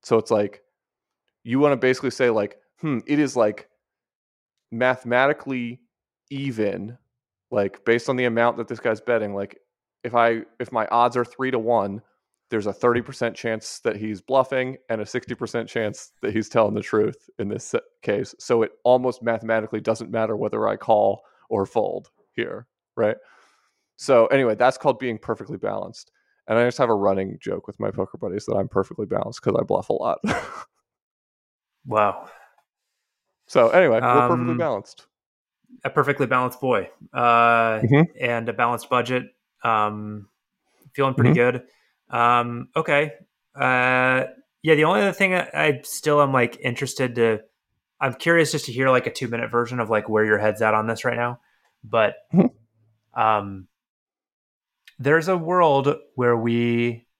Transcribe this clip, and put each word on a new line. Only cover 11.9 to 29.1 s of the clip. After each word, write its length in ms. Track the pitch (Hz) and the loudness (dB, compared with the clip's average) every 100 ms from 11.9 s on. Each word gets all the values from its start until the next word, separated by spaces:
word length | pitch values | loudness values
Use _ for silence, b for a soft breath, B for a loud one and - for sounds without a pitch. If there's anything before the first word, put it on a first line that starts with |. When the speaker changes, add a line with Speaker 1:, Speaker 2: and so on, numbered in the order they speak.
| 101 _ _ _ _ _ | -8 _ _ _ _ _
Speaker 1:
there's 160 | 113 104 | -6 -4
a 60 | |
thirty 280 | 98 123 120 | 0 0 0
percent 340 | 120 135 117 | -4 -6 -6
chance 460 | 98 117 110 - - | -6 -6 -6 -8 -6
that 160 | 117 104 | -4 -4
he's 240 | 110 101 | -6 -10
bluffing 560 | - 135 131 131 127 131 _ | 0 0 2 0 -4 -8 _
and 100 | 113 | -6
a 60 | 104 | -6
sixty 280 | 127 - | -8 -8
percent 320 | 117 117 120 113 | -10 -6 -6 -4
chance 420 | - 107 - - _ | -4 -4 -6 -18 _
that 140 | 107 | -4
he's 160 | 107 107 | -4 -2
telling 240 | 120 104 | 2 2
the 80 | 107 | 0
truth 480 | 104 107 110 131 _ _ | -2 0 0 -2 _ _
in 100 | 101 | -8
this 160 | 107 | -8
se-, 160 | - 120 - _ | -4 -6 -6 _
case. 320 | - 104 101 - | -4 -4 -4 -12
So 220 | - 120 | -2 0
it 120 | 113 - | 0 -2
almost 380 | 120 127 127 120 | 2 2 2 -4
mathematically 580 | 120 113 113 113 107 110 | -4 -4 -2 -2 -2 -6
doesn't 300 | 110 110 117 | -4 -4 -4
matter 260 | 113 110 107 | -4 -4 -4
whether 320 | 110 110 107 | -4 -2 -2
I 80 | 104 | -4
call 460 | - 107 104 101 b b b | 0 2 2 -2 b b b
or 160 | 107 | -4
fold 460 | 98 117 98 85 - _ _ | -2 -2 -4 -6 -14 _ _
here, 340 | - 117 98 120 _ _ | -10 -8 -10 -16 _ _
right?" 220 | - 107 110 b b b b b b _ _ | -4 -2 -2 b b b b b b _ _
So 300 | - 127 113 | 4 6 6
anyway, 280 | 139 127 | 4 2
that's 220 | 107 120 - | 2 2 2
called 220 | 147 117 | -2 -2
being 180 | 127 110 | -4 -8
perfectly 400 | - 110 101 95 | -8 -8 -8 -8
balanced. 540 | 104 101 95 - - _ _ _ - | -8 -8 -10 -16 -20 _ _ _ -2
And 120 | 110 | 2
I 80 | 120 | 2
just 100 | - | 2
have 140 | 123 | 2
a 40 | |
running 440 | 107 101 98 95 104 | 2 2 0 -4 -8
joke 260 | - - - | -8 -8 -10
with 140 | 104 | -8
my 100 | 104 | -6
poker 280 | 101 95 - | -4 -8 -6
buddies 260 | 101 95 - | -8 -8 -4
that 100 | 107 | -4
I'm 120 | 98 | -2
perfectly 380 | - 98 - | -2 -2 -4
balanced 340 | 104 | -4